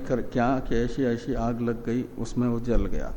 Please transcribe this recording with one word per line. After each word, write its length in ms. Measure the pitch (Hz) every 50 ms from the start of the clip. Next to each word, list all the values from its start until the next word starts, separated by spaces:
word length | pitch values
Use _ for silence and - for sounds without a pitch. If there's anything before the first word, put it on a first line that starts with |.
| -
कर, 180 | - 131 120
क्या 360 | - - - 127 120 127 135 131
कि 160 | - - 123
ऐसी 300 | 113 120 120 - 143 135
ऐसी 300 | 120 117 113 - 143 120
आग 240 | 113 113 120 120 117
लग 240 | 120 120 113 113 -
गई, 160 | 113 117 127 - - - -
उसमें 280 | 117 - - 127 123 120
वो 120 | 120 117
जल 260 | - 120 113 104 98
गया। 260 | 95 - 73 62 - -